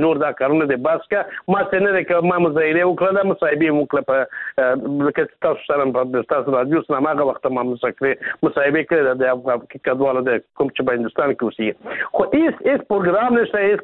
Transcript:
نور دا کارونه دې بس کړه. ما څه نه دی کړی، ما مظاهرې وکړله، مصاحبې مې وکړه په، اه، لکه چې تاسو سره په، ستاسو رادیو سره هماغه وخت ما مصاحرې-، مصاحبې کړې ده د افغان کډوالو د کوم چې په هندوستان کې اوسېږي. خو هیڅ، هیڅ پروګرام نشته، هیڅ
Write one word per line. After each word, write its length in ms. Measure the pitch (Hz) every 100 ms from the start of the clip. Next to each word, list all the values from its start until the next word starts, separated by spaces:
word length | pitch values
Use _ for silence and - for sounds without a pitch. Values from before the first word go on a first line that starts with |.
نور 140 | 160 147
دا 140 | 147
کارونه 340 | 123 131 160 147
دې 120 | 127 143
بس 160 | 165 -
کړه. 120 | 202 - - -
ما 120 | 196
څه 120 | 190
نه 180 | 196 202
دی 120 | 190
کړی، 260 | 165 175 175
ما 60 | 180
مظاهرې 460 | 170 151 156 160 180
وکړله، 440 | 160 185 202 196
مصاحبې 380 | 170 160 147 160
مې 120 | 147
وکړه 200 | 139 143 135
په، 60 | 135
اه، 600 | 127 - - - 127 131 139 143 143
لکه 140 | 147
چې 120 | 160 -
تاسو 200 | 170 147 -
سره 240 | 147 135 123
په، 260 | 127 127
ستاسو 320 | 110 147 127 127
رادیو 280 | 131 160 -
سره 100 | 139
هماغه 260 | 156 147 139
وخت 160 | - 139
ما 160 | 127
مصاحرې-، 540 | 123 120 123 - 135 127 - -
مصاحبې 400 | 160 - 143 156 143
کړې 120 | 165 135
ده 60 |
د 100 | 127
افغان 360 | 131 127 127 120 - 131 -
کډوالو 400 | 131 139 127 127
د 120 | 113 - -
کوم 100 | 139
چې 120 | - 131
په 60 | 120
هندوستان 320 | 113 - 143
کې 120 | -
اوسېږي. 300 | 110 - 107 - 226 - -
خو 100 | -
هیڅ، 320 | - 294 320 - -
هیڅ 120 | 269 -
پروګرام 460 | 202 180 190 247 240
نشته، 160 | 220 208 202
هیڅ 120 | 208